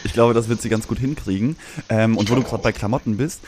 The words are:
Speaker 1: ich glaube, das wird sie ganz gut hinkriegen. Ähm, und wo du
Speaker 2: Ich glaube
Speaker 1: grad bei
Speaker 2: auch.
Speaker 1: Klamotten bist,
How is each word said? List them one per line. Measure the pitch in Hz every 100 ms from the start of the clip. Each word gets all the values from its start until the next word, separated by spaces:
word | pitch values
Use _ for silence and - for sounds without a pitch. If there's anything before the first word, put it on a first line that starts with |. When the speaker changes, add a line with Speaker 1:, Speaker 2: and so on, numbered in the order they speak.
Speaker 1:
ich | -
glaube, | 117 117
das | 117 113
wird | 113
sie | 117
ganz | 110 -
gut | 113
hinkriegen. | 131 156 - 95 120 160 - - -
Ähm, | 110 113 110
und | 104
wo |
du | 120
Speaker 2:
Ich | 117
glaube |
Speaker 1:
grad | 113
bei | 117
Speaker 2:
auch. |
Speaker 1:
Klamotten | - 104 127 - 107
bist, | 147 -